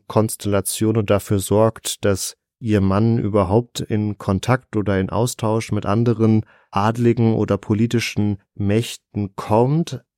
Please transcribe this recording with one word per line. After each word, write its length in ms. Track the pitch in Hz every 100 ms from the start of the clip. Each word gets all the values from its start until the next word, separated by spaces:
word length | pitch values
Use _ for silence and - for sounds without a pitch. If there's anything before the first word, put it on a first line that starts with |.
| -
Konstellationen 960 | 107 107 - 101 101 - - 110 113 101
dafür 320 | 98 - 101
sorgt, 640 | - 104 110 - - -
dass 320 | 104 95 - - _ _
ihr 240 | 117 107
Mann 380 | 98 98 113 117
überhaupt 600 | 104 104 90 110 120 -
in 380 | - 107 107 104
Kontakt 580 | - 95 - 127 - 110
oder 240 | 101 98
in 120 | 92
Austausch 600 | 101 123 - 110 110 -
mit 140 | 104 98
anderen 600 | 107 117 110 110 110 - _ _
Adligen 640 | 101 107 117 120 117 113 107
oder 240 | 104 101
politischen 800 | - 104 113 120 - - 104 101 _ -
Mächten 800 | 101 107 120 - _ 104 101 -
kommt. 680 | - 110 127 156 170 123 -